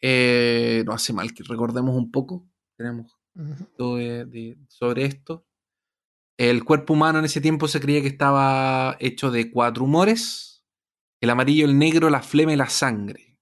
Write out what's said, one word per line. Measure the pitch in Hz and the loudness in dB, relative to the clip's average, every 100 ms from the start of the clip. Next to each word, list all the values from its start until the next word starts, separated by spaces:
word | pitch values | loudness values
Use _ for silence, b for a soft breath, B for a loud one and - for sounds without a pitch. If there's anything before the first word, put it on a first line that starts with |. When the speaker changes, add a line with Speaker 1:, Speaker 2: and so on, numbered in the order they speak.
Speaker 1:
eh, | 131 127 123 123 120 117 117 113 107 | 0 2 4 4 2 2 0 0 -2
no | |
hace | 113 - | -4 -4
mal | 104 113 | -4 -6
que | - | -10
recordemos | - 113 117 123 127 127 | -12 -6 -4 -2 -2 -2
un | 117 | -2
poco, | 139 135 180 _ _ _ - | -4 -6 -10 _ _ _ -12
tenemos | 120 117 117 _ _ 180 | -10 -10 -14 _ _ -16
Speaker 2:
Ujú. | 151 143 190 - | -14 -14 -14 -6
Speaker 1:
todo | 123 123 | -4 -4
de, | 120 120 123 | -6 -8 -12
de, | 117 113 117 139 | -14 -16 -18 _
sobre | - 123 120 139 | -4 -2 0 -2
esto. | 139 - 165 _ _ _ _ _ _ _ _ _ - | -4 -14 -16 _ _ _ _ _ _ _ _ _ -2
El | 120 120 | 0 2
cuerpo | 117 151 143 | 2 0 2
humano | 151 156 160 | 2 4 2
en | 156 | 0
ese | 151 | 0
tiempo | 151 156 151 | 0 0 -2
se | 147 | -2
creía | 139 147 | 0 0
que | 139 | 0
estaba | 139 139 139 135 135 131 131 131 - | 0 2 4 2 2 0 0 -2 -4
hecho | 127 120 135 | -6 -4 -2
de | 120 117 | -2 -2
cuatro | 120 120 117 | 0 0 0
humores: | 131 160 202 226 - - - _ _ _ _ _ _ - | 0 4 4 2 -4 -10 -16 _ _ _ _ _ _ -4
el | 120 | 0
amarillo, | 120 131 151 147 | 2 2 4 4
el | 139 | 4
negro, | 156 160 160 | 4 4 2
la | 139 | 0
flema | - 143 160 | 0 2 2
y | 143 | 2
la | 131 | 0
sangre. | - 135 107 101 - _ _ | -2 -2 -2 -8 -14 _ _